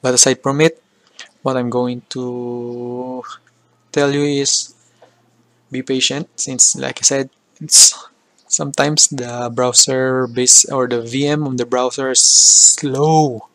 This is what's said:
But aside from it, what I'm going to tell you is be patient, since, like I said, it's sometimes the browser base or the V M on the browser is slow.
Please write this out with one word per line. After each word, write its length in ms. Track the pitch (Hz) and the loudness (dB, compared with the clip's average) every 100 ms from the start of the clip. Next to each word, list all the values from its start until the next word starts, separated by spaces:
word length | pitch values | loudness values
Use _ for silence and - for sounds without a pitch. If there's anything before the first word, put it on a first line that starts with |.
But 140 | 131 | 0
aside 280 | 123 - 127 | 2 2 2
from 180 | 135 139 | -2 4
it, 220 | 160 165 _ _ _ _ - _ | 2 2 _ _ _ _ -20 _
what 140 | 135 131 | -4 -2
I'm 140 | 123 | -2
going 320 | 120 123 123 - | -2 -2 -4 -10
to 1120 | 131 123 123 123 120 120 120 120 123 127 127 - - _ _ _ _ _ | -10 -8 -8 -8 -8 -10 -10 -10 -8 -10 -10 -14 -18 _ _ _ _ _
tell 200 | - 143 | -2 0
you 100 | 143 | 0
is 500 | 147 143 139 - - _ _ _ _ _ _ _ _ _ _ | 0 0 0 -2 -4 _ _ _ _ _ _ _ _ _ _
be 120 | 131 | -10
patient, 480 | 127 131 - 139 180 - | -4 -2 -2 -4 -8 -10
since, 380 | - 127 - - | -8 0 0 2
like 240 | 135 127 | -6 -2
I 20 | |
said, 280 | - 139 135 _ _ _ | -2 -2 -4 _ _ _
it's 340 | 156 - - - - _ _ _ _ | 0 4 4 2 -16 _ _ _ _
sometimes 640 | - 143 - 143 151 - | -4 -4 -2 0 2 0
the 420 | 139 120 120 120 | 0 -8 -6 -6
browser 760 | 117 123 120 - 131 131 131 127 | 0 0 2 2 2 0 0 -2
base 380 | 117 123 - | -2 2 4
or 240 | - 139 123 | 2 0 0
the 140 | 120 | -2
V 240 | 117 127 143 | -2 -2 0
M 200 | 151 147 | 0 -2
on 100 | 127 | -4
the 100 | 123 | -2
browser 440 | 123 127 - 131 | 0 -2 -2 -2
is 120 | 127 | 2
slow. 1200 | - - - - - - 143 131 151 160 151 117 - | 4 4 4 6 4 2 -2 0 4 4 4 -2 -14